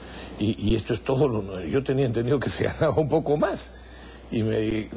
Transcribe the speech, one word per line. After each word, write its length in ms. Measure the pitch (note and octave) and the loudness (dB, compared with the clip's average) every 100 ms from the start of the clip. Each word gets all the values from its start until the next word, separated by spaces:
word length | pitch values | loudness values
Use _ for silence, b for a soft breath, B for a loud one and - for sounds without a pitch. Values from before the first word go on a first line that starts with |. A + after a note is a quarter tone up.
| B B B - | B B B -2
y, 300 | G#2 G#2+ G2+ | 0 0 2
y 60 | A2+ | 2
esto 180 | - | 0
es 80 | A#2 | -2
todo 260 | - C3 D3 | 0 2 4
lo, 140 | G#2+ | 2
no, 180 | G2 F#2 | -4 -6
yo 240 | F2+ C3+ | -2 0
tenía 220 | C3 C3+ C3+ | 2 2 2
entendido 340 | A2 A#2 C#3+ | 2 2 2
que 100 | A2 | 2
se 140 | - | 0
ganaba 300 | - - D#3 | 0 2 2
un 160 | - D3+ | 2 2
poco 260 | D#3+ D#3 D3+ | 2 2 2
más". 380 | - D#4+ - - B B B B B | 2 0 -4 -10 B B B B B
Y 100 | A2+ | 0
me 160 | A2 A2 | 2 2
di-, 300 | A2 A2 G#2+ | 2 0 -4